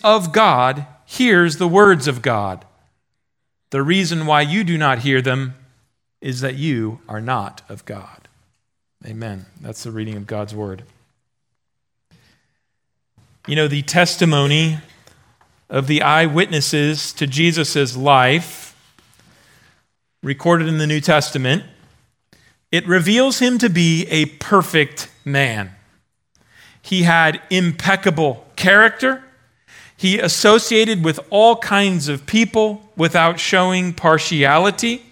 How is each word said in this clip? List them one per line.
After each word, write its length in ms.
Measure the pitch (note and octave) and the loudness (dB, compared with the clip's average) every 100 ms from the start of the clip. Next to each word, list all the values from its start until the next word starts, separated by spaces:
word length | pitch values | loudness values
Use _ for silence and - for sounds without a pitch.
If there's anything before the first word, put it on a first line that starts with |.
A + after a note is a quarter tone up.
of 280 | G#3+ G#3+ F3 | 2 2 0
God 560 | G3+ G#3+ C3 B2+ C#3 C#3+ _ _ | 2 2 4 0 -2 -10 _ _
hears 520 | - B3 F#3 E3+ D3+ | -2 2 4 2 0
the 100 | F3 | 0
words 400 | F#3 G3+ F3 C3 | 4 6 4 0
of 160 | B2 | -4
God. 420 | B2 A2+ G2+ F#2 - _ _ _ _ _ _ _ _ _ _ | -4 -4 -4 -10 -16 _ _ _ _ _ _ _ _ _ _
The 140 | C#3 | -4
reason 420 | C#3 F#3+ F3 E3 D#3 | 0 0 0 -2 0
why 160 | D3 | 0
you 220 | D3 F#3 | 0 -2
do 160 | F#3 E3 | -2 0
not 200 | D3+ B2+ | 0 0
hear 220 | C3+ C3 | 0 0
them 320 | C3 C3 C3 C3 _ _ _ _ _ _ | 0 -2 -6 -12 _ _ _ _ _ _
is 200 | C3+ B2+ | -12 -8
that 140 | C3 C3 | -8 -6
you 460 | D#3+ B2+ A2 A2+ - | -4 -4 -6 -8 -14
are 140 | G#2+ | -12
not 400 | A#2 B2+ G2 - - | -6 -6 -8 -14 -20
of 160 | G#2 - | -20 -16
God. 420 | G2+ - - _ _ _ _ _ _ _ _ - | -18 -18 -20 _ _ _ _ _ _ _ _ -18
Amen. 400 | A2 A2+ G2 F#2 _ | -14 -12 -14 -18 _
That's 220 | - A2 | -18 -16
the 80 | A2+ | -12
reading 240 | A2 A2 G#2+ | -10 -10 -10
of 100 | G2+ | -10
God's 300 | A2 G#2 G#2+ | -10 -10 -10
word. 300 | G#2 F#2+ - _ _ _ _ _ _ _ _ _ _ _ _ _ _ _ _ _ _ _ _ _ _ _ _ _ - | -10 -12 -18 _ _ _ _ _ _ _ _ _ _ _ _ _ _ _ _ _ _ _ _ _ _ _ _ _ -8
You 100 | D3+ | -4
know, 120 | D3+ | -2
the 160 | C#3+ | -4
testimony 960 | C#3+ E3+ E3+ - F3 D3 C#3 D3+ D#3+ D#3 - _ _ _ _ _ _ _ _ | -2 0 0 0 0 2 2 0 0 -4 -10 _ _ _ _ _ _ _ _
of 160 | C3+ C3+ | -6 -2
the 160 | D3 | 0
eyewitnesses 1120 | D3 D#3 E3 D3+ G3+ D#3 C#3 D#3 D3 D3+ - | 2 4 2 0 0 -2 -2 0 0 -2 -8
to 140 | - D3 | -6 -4
Jesus' 680 | C3+ E3+ E3 D3 D3 C3+ B2 | 0 0 0 -2 -2 -2 -2
life, 800 | C#3 C3+ B2+ D3+ E3+ - - - _ _ _ _ _ _ _ _ _ _ _ _ _ _ | 2 4 4 2 -4 -14 -20 -20 _ _ _ _ _ _ _ _ _ _ _ _ _ _
recorded 440 | C3+ C#3 E3+ E3+ D#3+ | -8 -4 0 2 0
in 120 | D#3 | -2
the 80 | D3+ | -2
New 120 | D3+ | -2
Testament, 640 | D3 D3+ C#3+ C#3+ B2+ D#3+ - _ _ _ _ _ _ _ _ _ _ | 2 0 0 -4 -2 -2 -4 _ _ _ _ _ _ _ _ _ _
it 160 | E3 F3 | -4 0
reveals 520 | F3+ E3+ A3+ C4 A#3+ | 0 2 2 2 0
him 180 | B3 B3 | 0 0
to 100 | A#3+ | 0
be 360 | E3+ E3+ D#3+ - | 2 2 0 -2
a 180 | D#3 D#3 | -2 -4
perfect 840 | - - G3+ F3 D#3+ C#3+ - - _ | -6 -2 0 2 0 -2 -4 -18 _
man. 480 | - C#3 C3+ A2 F#2+ F#2+ _ _ _ _ _ _ _ _ - _ | -6 -2 -2 -4 -10 -14 _ _ _ _ _ _ _ _ -20 _
He 220 | - F#3 | -6 0
had 360 | E3+ E3 D#3+ D#3 - | 2 4 2 0 -4
impeccable 960 | F#3 F3 E3 F3+ F#3+ G3 E3 D3+ A#2+ - - | -2 0 -2 -2 0 0 0 -2 -4 -10 -2
character. 680 | F3+ G3+ A3 A3 C4 C4 - _ _ _ _ - - _ | 4 6 6 4 -4 -4 -8 _ _ _ _ -20 -20 _
He 240 | F#3+ G3+ | -2 0
associated 840 | F3 - G#3+ A3 A3 A3 A3 G#3+ | 0 2 4 4 4 0 2 0
with 180 | D#3+ D#3 - | -2 -4 -2
all 260 | G3+ A3+ A3+ | 4 4 4
kinds 540 | A3+ G3+ G3+ F3+ C#3+ | 0 0 0 -2 -4
of 160 | C#3 - | -8 -2
people 640 | G#3+ A3 A3+ G#3+ G#3 - - | 0 0 0 0 -2 -12 -4
without 420 | D#3+ E3+ E3 E3+ | 0 2 2 0
showing 540 | - F#3+ F#3 F#3 F3+ | -2 0 0 0 -4
partiality. 1120 | E3+ E3 D#3 - D#3 C#3 D3+ F#3+ G3 A#3 A#3+ - | -2 2 2 0 0 4 4 2 -2 -4 -6 -10